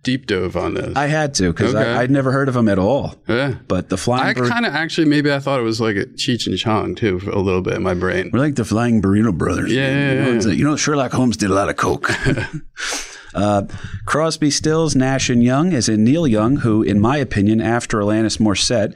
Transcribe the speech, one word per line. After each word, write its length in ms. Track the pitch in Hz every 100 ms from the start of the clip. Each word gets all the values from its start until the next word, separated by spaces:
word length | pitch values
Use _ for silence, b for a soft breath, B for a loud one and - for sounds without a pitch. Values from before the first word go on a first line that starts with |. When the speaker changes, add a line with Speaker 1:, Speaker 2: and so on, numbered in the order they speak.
Speaker 1:
deep 240 | 127 127 -
dove 300 | 95 90 87
on 160 | 87
this. 220 | 92 - 139
Speaker 2:
I 120 | 143
had 260 | 156 147
to, 180 | - 90
'cause 220 | 82 110
I, 80 | 107
Speaker 1:
Okay. 80 | 117
Speaker 2:
I'd 180 | 123 127
never 220 | 139 131
heard 160 | 135 135
of 80 | 123
'em 120 | 110
at 100 | 95
all. 380 | 98 135 90 - -
Speaker 1:
Yeah. 280 | 120 139 107 -
Speaker 2:
But 220 | 92 -
the 80 | 95
Flying 240 | 120 123 175
Speaker 1:
I 40 |
Speaker 2:
Bur- 160 | 131 120
Speaker 1:
kinda 220 | 240 220
actually, 360 | 147 160 - 151
maybe 220 | 147 143
I 100 | 139
thought 200 | 139 135
it 20 |
was 140 | 113 113
like 180 | 113 98
a 100 | -
Cheech 400 | - - 117 98
and 100 | 92
Chong 380 | 110 107 92
too, 240 | 90 110 90
for 80 | 98
a 80 | 101
little 220 | 95 92
bit 140 | 90
in 80 | 98
my 100 | 92
brain. 380 | 87 92 92 -
Speaker 2:
We're 60 | 113
like 160 | 151
the 100 | 135
Flying 380 | 104 104 120 110
Burrito 340 | 95 104 113 78
Brothers. 340 | 87 87 98
Speaker 1:
Yeah, 120 | 131 135
yeah, 220 | 139 139
Speaker 2:
You 60 | 135
know, 60 | 131
Speaker 1:
yeah. 60 | 117
Speaker 2:
it's 100 | 104
like, 100 | 80
you 80 |
know, 120 | 143 147
Sherlock 360 | 143 143 123
Holmes 240 | - 123 95
did 140 | 101
a 40 |
lot 140 | 95 85
of 80 | -
coke. 340 | 92 - -
Speaker 1:
<laughs> 60 | - - - - - - B B B B B B
Speaker 2:
Uh, 300 | 85 104 101 104 B B B -
Crosby, 440 | 143 160 - 151
Stills, 460 | - 156 160 160 131
Nash 340 | 131 135 -
and 100 | 120
Young, 280 | 123 135 185
as 160 | 139 113
in 140 | 107
Neil 240 | 113 160 151
Young, 300 | 107 113 143
who, 260 | 120 110
in 160 | 101 104
my 160 | 113 147
opinion, 440 | 123 101 101 110
after 380 | 107 120 - 110
Alanis 400 | 101 110 110 -
Morissette, 540 | 107 95 - 117 104